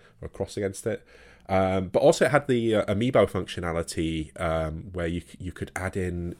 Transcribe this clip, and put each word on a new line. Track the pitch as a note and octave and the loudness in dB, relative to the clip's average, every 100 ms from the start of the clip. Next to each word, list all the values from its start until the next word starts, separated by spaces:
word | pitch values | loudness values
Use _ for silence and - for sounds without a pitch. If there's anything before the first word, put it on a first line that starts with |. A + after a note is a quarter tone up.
| - _ | -20 _
or | - | -14
cross | - G2 - | -8 -6 -4
against | G2 G2 A2+ | -4 -4 -6
it. | G#2+ - - - - - | -6 -10 -20 -20 -20 0
Um, | F#2+ F#2+ F#2+ F#2 | 2 4 2 0
but | - | 4
also | D3 E3 D3+ | 6 6 4
it | |
had | C#3+ - | 4 2
the, | B2 A2+ G#2+ | 2 4 2
uh, | - | 2
amiibo | G2+ B2 B2+ G2+ | 0 4 4 4
functionality, | F#2+ E2+ - F2 E2 E2+ - D#2+ D#2+ D2+ - | 2 -6 -6 -4 -4 -4 -2 -2 -2 -6 -4
um, | E2+ D#2+ D#2+ D#2+ G2+ | -2 0 -2 -6 -10
where | F#2 E2+ | -6 -4
you | F2 | -4
c-, | - - | -8 -12
you | F2+ | -12
could | - - - | -8 -8 -6
add | F#2 G2 | -6 -4
in, | F2+ F2 F2 | -4 -4 -6